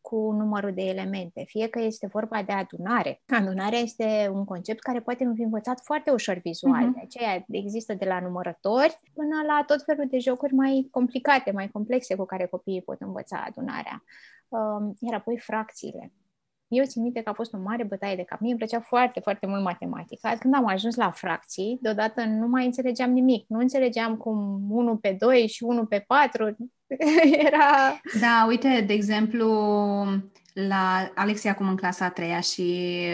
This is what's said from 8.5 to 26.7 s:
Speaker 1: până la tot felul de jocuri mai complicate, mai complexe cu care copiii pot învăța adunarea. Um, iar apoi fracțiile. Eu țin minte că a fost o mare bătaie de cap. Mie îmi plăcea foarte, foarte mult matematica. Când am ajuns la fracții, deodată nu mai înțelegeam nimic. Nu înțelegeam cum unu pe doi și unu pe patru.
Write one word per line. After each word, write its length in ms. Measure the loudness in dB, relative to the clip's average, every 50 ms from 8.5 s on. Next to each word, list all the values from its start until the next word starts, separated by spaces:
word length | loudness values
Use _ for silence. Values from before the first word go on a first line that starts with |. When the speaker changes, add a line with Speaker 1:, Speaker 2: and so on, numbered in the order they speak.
| -8 _ _ 0 2 4 2 2 0 _ _ _ _
Speaker 1:
până 280 | -6 -4 -2 -2 -2 0
la 160 | 2 2 0 2
tot 160 | 2 0 0 0
felul 220 | -2 -2 0 0 -2
de 80 | -2 0
jocuri 360 | 0 0 -2 0 -2 0 2
mai 340 | 2 4 4 2 0 0 -2
complicate, 600 | _ 0 0 0 0 -2 2 4 4 4 2 -2
mai 180 | -4 -4 -4 -6
complexe 460 | -6 -8 -4 -2 -2 -2 -2 -2 -4
cu 100 | -4 -4
care 220 | -6 -4 -4 -4
copiii 360 | -4 -4 -8 _ -6 -6 -6
pot 180 | -6 -8 -12 -12
învăța 440 | -10 -12 -10 -10 -10 -10 -8 -8 -8
adunarea. 580 | -10 -10 -8 -8 -8 -6 -8 -8 -10 -12 -14 _ _ -20 -20 -20 -20 -20 _ _ _
Um, 460 | -6 -4 -4 -4 -4 -4 -6 -8 -8 _
iar 140 | -6 -6 -6
apoi 240 | -6 -4 -6 -6 -6
fracțiile. 760 | -6 -6 -6 -6 -6 -8 -12 -14 -14 -14 -14 -14 -18 -18 _ _ _ _ _ _ _ _ _ _ _ _
Eu 120 | 0 0 0
țin 180 | 0 -2 -4
minte 200 | -4 -4 -4 -4
că 60 | -6 -6
a 20 |
fost 200 | -6 -6 -8 -8 -8
o 40 | -8
mare 260 | -6 -6 -4 -4 -6
bătaie 320 | -6 -6 -6 -6 -6 -4
de 60 | -6
cap. 180 | -6 -10 -8 -4
Mie 100 | -2 -2
îmi 80 | -2 -2
plăcea 220 | -4 -4 -4 -6
foarte, 400 | -4 0 2 2 2 2 0 -4
foarte 260 | -4 -4 -4 -4 -4
mult 160 | -4 -2 -2
matematica. 720 | -2 -2 -4 -4 -8 -8 -8 -8 -10 -14 -16 -8 -4 -4 -4 0
Când 160 | 2 2 2
am 120 | 4 4
ajuns 280 | 2 0 0 -2 -2 0
la 140 | 0 0 0
fracții, 680 | 0 -4 -6 -6 -6 -6 _ -12 -8 -6 -6 -6 -6 -4
deodată 440 | -2 -2 0 0 -2 -2 -2 -2 -2
nu 220 | -2 0 0 0 2
mai 160 | 2 2 2
înțelegeam 460 | 0 -2 -2 -2 -2 -2 0 0 2
nimic. 340 | 4 4 6 4 4 2 0 _
Nu 100 | -2 0
înțelegeam 580 | 0 2 2 2 2 2 2 0 -2 -2 -2
cum 500 | -4 -4 -4 -2 -2 -2 -2 -4 -4 -4 -2
unu 280 | 0 0 2 2 0
pe 200 | 0 0 -2 0 2
doi 280 | 4 6 6 6 4
și 160 | 2 -2 -4
unu 240 | -4 -2 0 0 0
pe 180 | 0 -2 -4 0
patru. 500 | _ 4 4 4 4 2 -2 -2 -2 -4 _ -12 -14